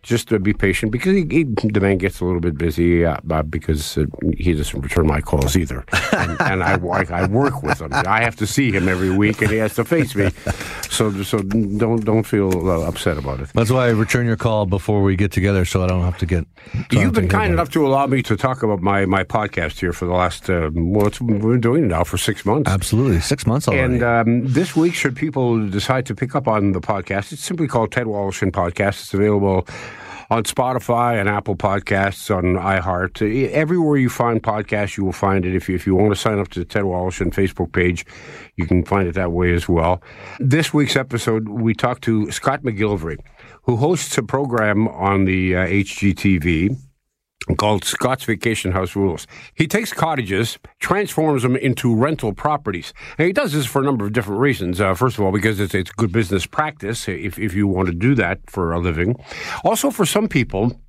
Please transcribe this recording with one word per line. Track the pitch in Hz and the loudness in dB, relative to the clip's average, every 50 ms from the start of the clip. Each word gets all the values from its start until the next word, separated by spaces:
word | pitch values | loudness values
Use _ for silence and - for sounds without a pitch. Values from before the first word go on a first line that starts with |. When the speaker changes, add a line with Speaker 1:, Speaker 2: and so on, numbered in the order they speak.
Speaker 1:
just, | _ - 120 117 - - 113 | _ 0 -2 -2 0 0 0
uh, | 107 | 2
be | 92 104 101 | 2 2 0
patient | - - 98 95 - - 110 | 2 2 0 0 0 0 -2
because | 107 123 - 185 190 | -2 0 2 2 2
he, | 202 170 151 | 2 2 2
he, | - 160 165 | 2 0 2
the | 135 110 - - 107 104 104 | 2 0 0 0 2 2 2
man | 95 98 98 92 | 4 4 2 2
gets | 92 95 - - | 0 -2 -4 -2
a | 90 | -2
little | 90 90 87 | -2 0 0
bit | 85 87 78 71 | 0 -2 -2 0
busy, | 85 85 78 - 85 87 87 85 85 | -2 -2 0 2 2 4 4 4 4
uh, | 82 76 69 - 80 | 2 0 -2 -4 -2
uh, | 82 80 78 | -2 -2 -2
because, | 76 78 71 - - 78 73 73 - - | -2 -4 -6 -2 0 -2 -2 -2 -4 -2
uh, | 76 76 - - - - 82 80 | -2 -2 -2 -2 -4 -2 -2 -2
he | - 80 87 82 | 0 0 0 0
doesn't | 76 73 - - 69 | 0 -2 -4 -4 -6
return | 67 67 - - 78 | -6 -2 0 2 2
my | 78 73 73 | 2 2 0
calls | 76 - - 73 67 71 69 | -2 0 0 0 0 2 2
either. | - 82 71 - 64 - - - - - - - | 0 0 0 -6 -10 -8 -4 -4 -2 0 0 0
And, | 196 - 87 82 - | 0 0 -2 -2 -2
and | 180 - 95 95 87 | -2 0 0 0 0
I, | 90 92 90 | 0 0 0
I, | 87 87 90 95 95 - | 0 -2 0 -2 -2 0
I | 90 87 92 92 | 0 0 0 2
work | 104 117 143 139 131 139 | 2 2 2 2 0 -2
with | 139 151 - - | -2 -2 -2 -2
him. | 82 - - | -4 -4 -2
I | 139 - 90 104 110 117 | -2 0 2 2 2 2
have | 117 113 - | 0 -2 -4
to | 110 107 | -6 -2
see | - - 139 123 | 0 2 2 2
him | 98 98 87 95 | 2 2 2 2
every | 92 90 95 92 | 2 2 0 2
week, | 92 98 104 107 107 - 107 | 2 4 4 2 2 2 0
and | 101 | 0
he | 110 110 | 2 2
has | 110 107 - | 0 0 0
to | - 113 | -2 0
face | - 170 165 143 131 - | 0 2 0 0 0 0
me. | 101 101 98 - - - - - - - - - - - - | 0 0 0 0 -4 -8 -8 -8 -8 -8 -12 -10 -12 -10 -8
So, | - - 117 107 98 95 | -2 0 0 0 0 -2
so | 101 - - 107 | -4 -2 -2 -2
don't, | 98 95 101 113 110 98 101 107 117 110 117 117 107 | -2 0 0 0 0 0 0 0 0 2 2 0 2
don't | 110 107 113 107 | 2 2 2 2
feel, | - - 104 101 95 92 90 85 92 | 2 0 0 2 2 0 0 2 0
uh, | 87 82 78 85 | 0 0 0 -2
upset | 82 - - 92 80 73 | -4 -2 -2 -2 -2 -2
about | 67 69 67 65 | -4 -6 -6 -6
it. | 69 - - | -8 -4 0
Speaker 2:
That's | - 117 104 | 0 2 2
why | 127 131 127 | 2 2 4
I | 120 | 2
return | 113 104 110 - - 127 120 | 2 2 2 2 0 0 2
your | 117 113 104 | 2 0 0
call | - 120 110 107 104 | 0 0 2 2 0
before | 92 98 98 - - 107 101 98 | 0 0 -2 0 0 0 2 4
we | 98 95 | 2 2
get | 90 104 98 | 2 0 0
together, | - - 90 101 101 95 90 | 0 0 0 2 2 2 0
so | - - 95 90 | 2 0 0 0
I | 90 | 2
don't | 92 90 | 0 0
have | 87 90 87 - | 0 0 -2 -2
to | - | -2
get | 87 92 85 80 - _ - - - - | -2 0 -2 -2 -4 _ -20 -20 -8 -8
Speaker 1:
You've | - - - - - 196 269 240 | -8 -4 0 2 2 2 2 2
been | 220 185 - | 2 2 2
Speaker 2:
talking | |
Speaker 1:
kind | - 202 214 196 170 | 2 2 2 2 2
Speaker 2:
about | 165 | 0
Speaker 1:
enough | 170 - - | 0 0 2
to | 160 151 | 2 2
allow | 135 135 139 139 127 | 4 4 2 2 2
me | 135 131 117 | 2 0 0
to | - - | 0 -2
talk | - - 131 127 - - | 0 0 -2 -2 0 0
about | 110 104 92 | -2 0 0
my, | 85 98 101 98 98 | 0 2 2 2 2
my | 92 98 95 92 | 2 2 0 0
podcast | - - 117 107 101 - - 85 78 - - | 0 -2 -2 -2 -2 -4 -4 -4 -4 -4 -4
here | - 87 82 | -4 -4 -4
for | - 90 | -2 -2
the | 87 90 | 0 2
last, | 90 90 90 - - - - | 2 2 0 -2 -4 -4 -2
uh, | 92 85 82 78 78 | 0 0 0 -2 -2
well, | 85 82 87 98 104 101 | -2 0 0 2 2 2
it's, | 104 - - | 2 0 -2
we've | 120 117 107 101 | -2 0 0 0
been | 107 113 120 123 | 2 2 2 2
doing | 113 117 123 165 160 | 2 2 2 2 2
it | 107 | 2
now | 85 80 87 | 2 0 -2
for | - - 98 | -2 -2 -2
six | - - - - - 104 | -2 -2 -4 -2 0 0
months. | 110 151 143 - | 0 2 2 2
Speaker 2:
Absolutely, | 95 98 - - - 110 127 135 95 85 | 0 0 0 2 2 2 4 4 2 2
six | - - 139 - - | 2 0 -2 0 2
months | - 117 143 - - | 0 0 2 2 2
already. | - 139 131 127 127 | 2 2 2 2 2
Speaker 1:
And, | 120 120 | 2 2
um, | 120 117 117 117 113 120 123 117 135 | 2 2 4 4 4 2 2 2 2
this | 127 147 185 - - | 2 2 0 2 2
week, | 160 160 175 170 | 2 2 2 2
should | - - 143 135 | 0 -2 -2 0
people | - 151 160 143 139 127 120 117 113 107 101 | 0 -4 -4 0 0 2 2 2 2 0 0
decide | 95 101 - - 131 131 127 - | -2 -2 0 0 0 0 0 -4
to | 113 | -4
pick | - 135 127 - | -4 -4 -2 -2
up | 147 131 - | -2 0 2
on | 110 107 101 101 | 2 2 2 2
the | 95 90 - - 107 98 90 | 0 0 -2 -2 -4 -4 -2
podcast. | - 98 98 101 - 165 | -4 -4 -4 -4 -6 -12
It's | 147 - | -12 -8
simply | - 185 165 165 135 | -8 -4 -2 -2 0
called | - 120 110 107 | 2 0 0 0
Ted | - 127 120 | 0 -4 -4
Woloshyn | 110 104 101 101 98 92 - - 95 | -2 -2 -2 -2 -4 -2 -2 -2 -2
Podcast. | 90 98 87 87 87 - 101 101 101 - | 0 0 -2 -2 0 0 0 0 -2 -4
It's | - - - | -10 -6 -2
available | 98 104 107 104 101 98 98 95 92 95 - - - - - - - - - - - - _ | 2 2 2 2 2 2 2 0 0 -2 -4 -12 -16 -16 -16 -16 -18 -18 -18 -18 -18 -4 _
on | 107 117 107 | -2 -2 -2
Spotify | - - - 131 123 131 123 - - 120 117 120 120 120 110 | -2 -2 0 0 0 0 -2 0 0 2 2 2 2 2 2
and | 98 101 | 2 0
Apple | 104 101 - - 98 | 0 0 -2 -4 -6
Podcasts, | 80 - 101 98 101 - - 104 98 98 98 92 - - - 107 | -2 0 0 0 0 -2 -2 0 0 0 0 -2 -6 -4 -2 -2
on | 92 87 92 90 | 0 2 0 0
iHeart. | 92 87 95 98 95 80 95 92 87 92 92 - - | 0 0 0 0 0 0 -2 -2 -2 -2 -4 -2 -2
E-, | 110 104 110 131 135 113 | -2 0 0 0 -2 0
everywhere | - 147 156 151 175 180 160 151 147 139 | 0 0 0 2 2 2 2 2 4 4
you | 131 120 | 2 2
find | - - 120 117 117 110 | 2 0 0 2 2 0
podcasts, | - - 107 107 101 - - 104 104 98 - - | 0 -2 -2 -2 -2 -2 -2 -2 -2 -4 -2 -2
you | 98 | -2
will | 92 | -2
find | 90 - - 98 95 98 87 | -2 0 0 2 2 2 0
it. | 92 92 | 0 -2
If | 92 - - | -2 -2 -2
you, | 92 | -4
if | 87 - | -2 0
you | 98 95 | 2 2
want | 92 104 107 101 | 4 4 4 2
to | 92 | 2
sign | - 117 107 101 | 0 -2 0 0
up | 98 - | -2 -4
to | - 92 | -6 -10
the | 87 | -10
Ted | - - 107 101 | -4 -2 -2 -2
Woloshyn | 95 90 90 90 92 90 - 95 87 - | 0 -2 -2 -2 -4 -4 -2 -4 -2 0
Facebook | - 98 92 - - 90 85 - | 0 0 0 0 -2 -4 -2 0
page, | - 87 90 90 85 - - - - - - - - - - _ | 0 2 2 0 -2 -6 -14 -18 -20 -20 -20 -20 -20 -20 -16 _
you | - 87 | -6 0
can | 78 95 90 87 | 2 2 2 2
find | - 98 101 95 87 | 2 0 0 0 0
it | 85 | -2
that | 95 92 87 85 | -2 -2 -2 0
way | 87 90 90 87 | 0 2 2 2
as | 87 85 - | 2 2 2
well. | 87 85 80 85 90 90 - - - - - - - - | 2 2 4 2 0 0 -4 -16 -20 -20 -18 -18 -10 -2
This | 135 135 131 160 156 - - | 0 2 2 2 2 2 2
week's | 151 147 131 - | 2 2 2 0
episode, | 143 131 135 120 117 - - 113 110 110 107 | -2 -2 -2 -4 -2 0 0 0 0 -2 -4
we | 104 117 113 113 110 | -4 0 0 0 0
talked | - - 120 123 - - | 2 0 -2 -2 -2 -2
to | 120 113 107 107 - | 0 0 0 0 -2
Scott | - - - 139 135 147 147 | -4 -2 0 0 -2 0 -2
McGillivray, | 127 107 98 110 104 104 92 78 82 76 71 - - - _ - - - - _ | -4 -2 0 0 0 0 -2 -2 -6 -8 -8 -12 -20 -20 _ -20 -20 -20 -6 _
who | - 123 | 0 0
hosts | 110 131 156 185 151 - - - - | 2 2 2 2 0 -2 -4 -4 -4
a | 117 | -2
program | - - 135 143 135 120 117 110 107 104 101 110 110 | -2 -2 -2 -2 0 0 0 2 2 2 2 0 0
on | - - 92 98 98 98 98 | -2 -2 0 2 2 4 2
the, | 95 95 92 92 92 90 | 2 2 2 2 2 2
uh, | 90 92 | 2 0
H | 87 92 101 101 - - - | 2 2 0 0 0 -4 0
G | 101 101 90 | 0 0 0
T | - - 101 95 85 | 2 2 2 2 4
V | 73 87 85 78 87 104 131 131 - - _ _ _ _ _ _ _ _ _ _ - - 87 - | 2 2 2 2 2 0 -2 -4 -10 -20 _ _ _ _ _ _ _ _ _ _ -4 -4 -2 0
called | 104 107 107 98 - | 2 2 2 2 0
Scott's | - - - - 127 131 127 - | -4 -4 0 0 0 0 0 -2
Vacation | - 113 95 - 117 110 - - 95 | -4 -4 -2 0 -2 -2 0 -2 -2
House | 90 95 95 95 - | 0 0 -2 -2 0
Rules. | 101 98 95 82 78 - - - - - - _ | 0 0 0 0 -4 -10 -16 -20 -20 -20 -20 _
He | - 160 160 | -2 -2 0
takes | - 208 233 196 - | 0 -2 -2 -2 -2
cottages, | - 165 165 156 135 113 92 98 95 113 113 - - _ - _ _ | -2 -2 0 0 -2 -2 -2 0 0 0 -2 -4 -10 _ -20 _ _
transforms | - - 180 202 208 175 - - 160 156 147 131 117 | -2 -2 0 0 0 -2 -2 0 0 2 0 2 2
them | 131 123 | 0 0
into | 131 107 135 123 - - 123 117 | 2 0 0 -2 0 0 2 2
rental | 110 123 151 156 - - 110 95 | 2 2 0 0 -2 -4 -4 -4
properties. | - - 147 151 147 147 110 92 85 80 - - - - - - - | -2 -2 -2 -2 0 -2 -6 -6 -6 -8 -12 -16 -18 -20 -18 -2 0
And | 156 180 | 0 2
he | 185 | 2
does | 269 294 208 143 | 0 0 0 0
this | 151 139 113 | -2 -2 0
for | - 139 135 | 0 0 2
a | |
number | 143 139 117 101 | 2 0 0 -2
of | 101 107 | -2 -2
different | 123 107 101 101 101 | -2 -2 -2 0 2
reasons. | 131 147 127 87 95 87 90 87 | 2 2 2 0 -2 -4 0 2
Uh, | 104 95 95 | 2 2 2
first | - 123 127 - - | 2 0 0 2 2
of | 101 | 0
all, | 95 | 2
because | 92 104 92 113 107 95 | 2 2 2 0 0 0
it's, | 104 92 - | -2 -2 -2
it's | 98 90 - | -4 -4 -4
good | - - 117 104 | -2 -2 -2 0
business | 85 117 110 85 98 92 85 - | 2 0 0 2 0 -2 -2 -2
practice | - - 151 151 151 - - 101 117 - - - | -4 -4 -4 -4 -4 -8 -8 -8 -8 -6 -6 -8
if, | 92 78 90 104 90 - | -8 -6 -6 -8 -6 -4
if | 107 107 85 | -6 -4 0
you | 101 104 101 | 0 0 2
want | 92 92 95 90 | 2 2 0 0
to | 87 | 0
do | 85 98 127 143 | 0 2 2 4
that | 120 98 85 98 - - - | 4 2 0 -2 -6 -8 -10
for | - 101 87 82 85 | -6 -4 -2 -2 -2
a | 87 | 0
living. | 85 90 80 78 87 98 123 131 - - - - - - - - - | -2 -2 0 0 0 0 -2 -4 -6 -16 -16 -14 -12 -10 -10 -2 0
Also, | 170 - - - 277 | 0 0 2 0 -2
for | 240 - 202 147 | 0 0 -2 2
some | - 202 220 208 | 2 0 0 2
people | - 139 117 - - 95 107 123 123 - - | 0 0 0 0 0 0 0 0 -2 -4 -20